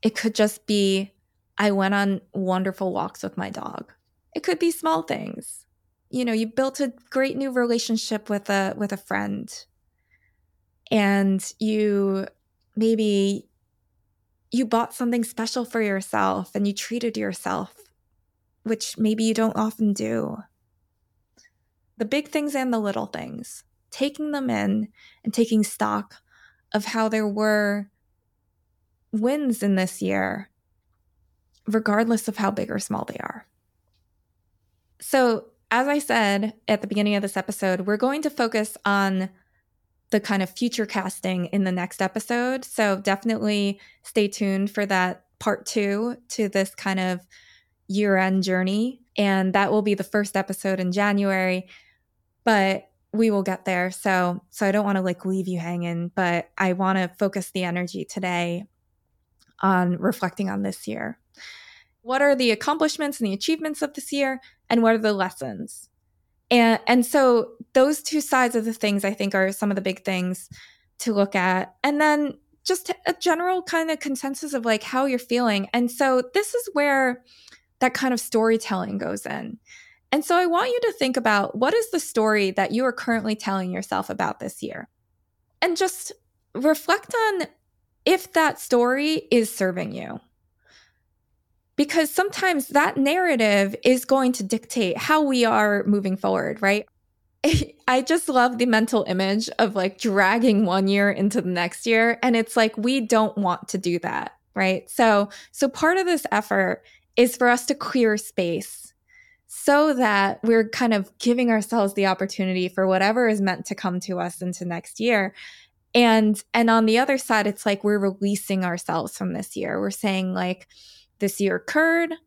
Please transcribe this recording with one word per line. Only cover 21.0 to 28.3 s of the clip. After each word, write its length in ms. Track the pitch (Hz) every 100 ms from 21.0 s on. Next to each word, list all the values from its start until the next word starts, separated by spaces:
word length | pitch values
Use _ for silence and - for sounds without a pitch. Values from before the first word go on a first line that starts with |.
| _ _ _ _ _ _ _ _ _ _
The 80 | 220
big 220 | 277 294
things 260 | 311 294
and 180 | 277 262
the 80 | 233
little 280 | 208 190 -
things, 560 | - - 233 240 - _ _ _
taking 420 | - 277 285 302
them 200 | 294 262
in 380 | 220 202 208 214 _ - _
and 100 | -
taking 300 | 214 226 220
stock 580 | 208 - 208 104 208 - _ _ - _ _
of 140 | 214 202
how 240 | 226 220
there 180 | 220 214
were 600 | 202 214 208 208 202 202 _ _ _ _